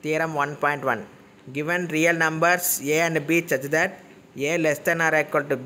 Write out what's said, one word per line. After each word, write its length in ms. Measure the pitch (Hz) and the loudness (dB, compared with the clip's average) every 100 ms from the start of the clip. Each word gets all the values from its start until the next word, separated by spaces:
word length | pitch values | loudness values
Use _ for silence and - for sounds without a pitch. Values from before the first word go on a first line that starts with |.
தியரம் 300 | 151 156 165 | -2 -2 0
ஒன் 240 | 151 143 143 | 0 -2 0
பாயிண்ட் 240 | 147 147 | -2 0
ஒன். 200 | 131 113 104 - - - - | -2 -2 -6 -18 -20 -20 -10
Given 340 | 131 151 175 175 | -6 -2 -2 -2
real 300 | 156 165 165 | 2 2 2
numbers 720 | 160 160 165 175 - - 139 | 0 2 2 2 0 -4 0
A 120 | 156 | 2
and 260 | 165 160 147 | 2 0 0
B 140 | 165 | 0
such 100 | 170 | 0
that 420 | 139 139 156 190 - - - - - | -4 0 0 0 -4 -20 -20 -18 -6
A 180 | 143 170 | -2 0
less 200 | 156 143 180 | 0 0 0
than 140 | 170 | 2
or 260 | 160 156 151 | 4 2 2
equal 220 | 156 143 | -2 0
to 100 | 127 | -4